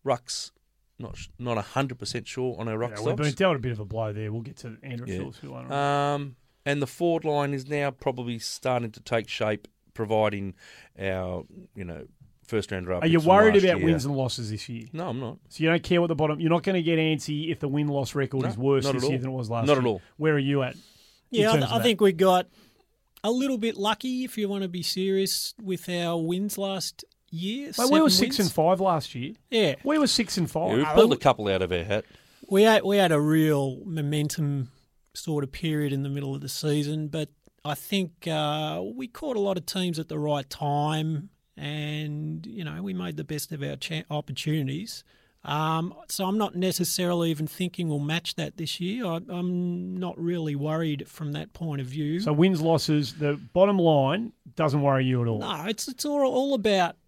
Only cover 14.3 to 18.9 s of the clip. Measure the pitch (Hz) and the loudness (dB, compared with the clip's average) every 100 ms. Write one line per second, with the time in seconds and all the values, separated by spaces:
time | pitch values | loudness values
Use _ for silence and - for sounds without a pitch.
14.3 | - 110 107 - 117 113 156 175 120 123 | -4 -6 -8 -8 -12 -10 -8 -6 -6 -8
15.3 | - _ - 160 170 - 175 170 151 151 | -12 _ -2 2 2 2 2 2 2 0
16.3 | 151 160 170 180 185 160 160 160 156 - | 2 2 2 2 0 2 2 2 0 -2
17.3 | 147 160 160 147 143 147 143 131 143 135 | -6 -4 -4 -2 -2 0 -2 -2 -2 -2
18.3 | 135 127 107 131 139 139 | -2 -4 0 2 2 2